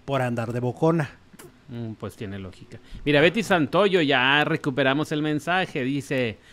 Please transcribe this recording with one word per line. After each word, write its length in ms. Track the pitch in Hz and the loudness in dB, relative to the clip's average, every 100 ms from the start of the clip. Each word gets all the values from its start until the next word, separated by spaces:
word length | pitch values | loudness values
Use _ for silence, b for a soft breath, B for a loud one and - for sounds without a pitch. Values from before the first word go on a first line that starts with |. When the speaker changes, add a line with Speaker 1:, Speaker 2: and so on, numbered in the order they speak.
| - | -4
Speaker 1:
por 160 | 135 | -2
andar 320 | 123 117 113 | -2 -2 -4
de 60 | 120 | -2
bocona. 520 | 123 117 160 165 139 - - - - - - | -4 0 2 2 -2 -8 -20 -20 -20 -20 -16
Speaker 2:
Mm, 240 | 120 117 | -10 -10
pues 220 | 104 101 - | -10 -12 -10
tiene 220 | 104 98 | -12 -10
lógica. 420 | 95 - - 120 B B | -12 -16 -20 -20 B B
Mira, 180 | 143 147 | 2 4
Betty 200 | 165 196 | 4 2
Santoyo, 600 | 180 180 139 170 202 185 | 0 2 2 2 2 2
ya 420 | 143 135 127 147 | 2 4 4 4
recuperamos 680 | 151 160 151 131 135 139 151 | 2 0 -2 2 2 2 -2
el 100 | 156 | -2
mensaje. 600 | 151 151 170 185 175 147 | -2 -2 -2 -2 -2 -4
Dice, 540 | 127 143 - 135 120 98 b | -4 -4 -2 -2 -2 -6 b